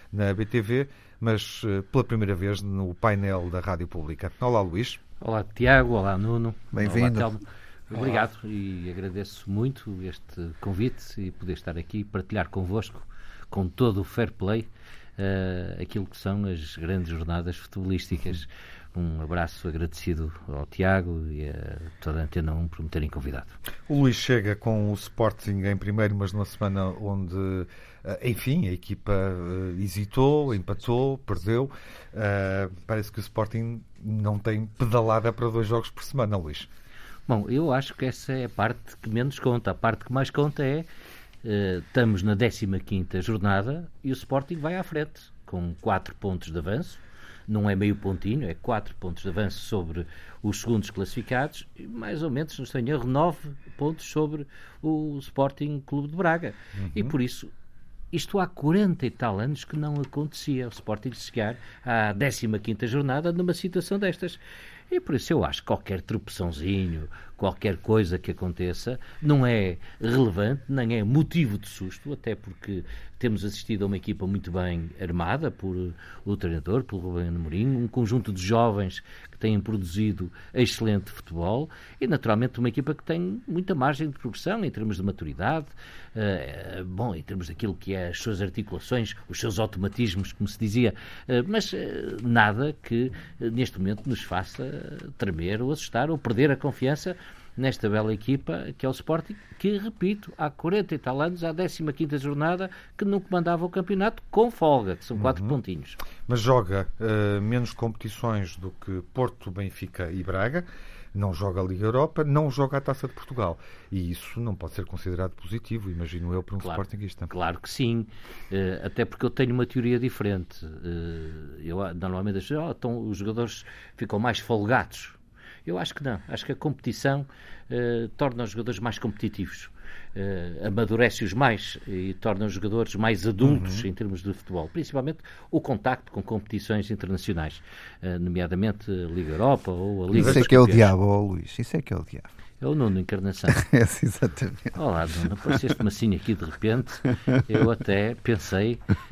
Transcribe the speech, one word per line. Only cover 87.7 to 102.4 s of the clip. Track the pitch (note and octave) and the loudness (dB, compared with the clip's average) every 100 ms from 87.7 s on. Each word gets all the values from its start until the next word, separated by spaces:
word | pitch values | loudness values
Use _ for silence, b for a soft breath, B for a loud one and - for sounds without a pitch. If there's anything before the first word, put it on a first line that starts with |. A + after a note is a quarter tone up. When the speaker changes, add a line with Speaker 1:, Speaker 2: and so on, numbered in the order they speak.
| F#2 | -4
Speaker 2:
que | - | -4
é | F#2+ F2 | -4 -4
as | E2+ | -4
suas | A2+ F#2+ | -4 -2
articulações, | G2 A2 G2+ F2 - B2 A2 - b | -2 -4 -6 -6 -2 0 0 -6 b
os | - | -4
seus | A#2 G2 | -2 0
automatismos, | A2 F#2+ G2 - A#2 F#2 F#2 | 0 0 -2 0 0 0 -4
como | - G2+ | -4 -4
se | - | -2
dizia, | A2 A2+ A2+ - B B B | 0 4 4 2 B B B
eh, | B2 F3 | 0 2
mas, | A3 - | 0 0
eh, | - - - - - | -4 -6 -6 -6 -2
nada | A#2+ A#2 G#2+ G#2 D3 C#3+ | 4 8 8 6 0 -2
que, | - A#2 B2+ - B B | 0 2 2 -2 B B
eh, | A#2 | -2
neste | A#2 B2 - | 0 0 0
momento | F#2+ G#2 - | -2 -2 -2
nos | A2 | -4
faça | - F2 F#2 - - - - - - - | -2 -4 -4 -6 -8 -8 -10 -12 -12 -4
tremer | G2 D#2+ F2 G#2+ | -2 0 0 0
ou | B2+ | 0
assustar | D#3 - A#2 D3 | -2 -2 0 2
ou | D#3 | 0
perder | A#2+ A2 C#3+ | 2 4 6
a | C3+ | 4
confiança | C#3+ - B2+ D3+ F#3+ F3 B B B - | 0 0 0 0 -2 -8 B B B -2
nesta | C3 B2 A2 | 0 2 2
bela | G#2+ A2 | 2 2
equipa | G#2 A2+ C3+ - E3+ - C#3 | 0 0 0 -2 -6 -6 -4
que | C3 | -4
é | |
o | |
Sporting, | C3 - D#3+ - G#3 - - | -2 -2 -2 -2 -12 -16 -2
que, | F#3+ G#3 | 0 0
repito, | A3 - F3+ G#3 - - | -2 -2 0 0 -6 -4
há | D3+ | -4
quarenta | - E3 G#3 G3+ D3+ | -2 0 2 2 -2
e | |
tal | - C3+ | -2 0
anos, | D#3+ F3+ | 0 0
à | E3 | -2
décima | D#3+ F#3 - D3+ | 0 -2 -2 -4
quinta | C#3 D#3 C#3+ | -2 0 0
jornada, | C#3 D3 | 0 0